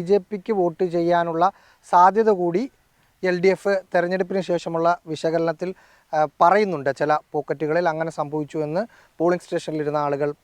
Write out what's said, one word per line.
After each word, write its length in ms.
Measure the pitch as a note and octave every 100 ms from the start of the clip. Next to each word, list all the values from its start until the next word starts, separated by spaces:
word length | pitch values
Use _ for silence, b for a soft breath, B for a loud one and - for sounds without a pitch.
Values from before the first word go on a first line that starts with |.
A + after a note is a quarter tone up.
| F3
ജെ 100 | G3+ F3+
പിക്ക് 240 | G#3 - G#3
വോട്ട് 240 | F3 D#3+ F#3
ചെയ്യാനുള്ള 500 | E3+ E3+ E3+ E3+ E3 F#3 b b b -
സാധ്യത 400 | F3+ F3+ G3 A3 F#3+
കൂടി 220 | F3 E3+ C4+ - _ _ _ _ F#3
എൽ 60 | F3+
ഡി 80 | F#3
എഫ് 200 | F3+ G3+ F#3+ -
തെരഞ്ഞെടുപ്പിന് 500 | F3+ F3 F#3 F#3 G3 F3+
ശേഷമുള്ള 400 | E3+ F3+ E3 E3 F3 -
വിശകലനത്തിൽ, 600 | D3+ E3 E3 E3 D#3 F3+ F#3+ b b _ D#3
ആ, 20 | D3+ -
പറയുന്നുണ്ട്. 480 | F3 G3 G#3 D#3 C3+ C3+
ചില 180 | D3+ D3+ -
പോക്കറ്റുകളിൽ 540 | D3+ - D3 D3+ D#3+ F3
അങ്ങനെ 180 | D#3 E3 D#3+
സംഭവിച്ചു 400 | D3 D3+ D3 D#3+ D3+
എന്ന് 160 | E3 A#3 b b -
പോളിംഗ് 260 | E3+ F3 -
സ്റ്റേഷനിലിരുന്ന 540 | E3+ - D#3 D3 D3+ D3
ആളുകൾ 220 | C#3+ D3 D3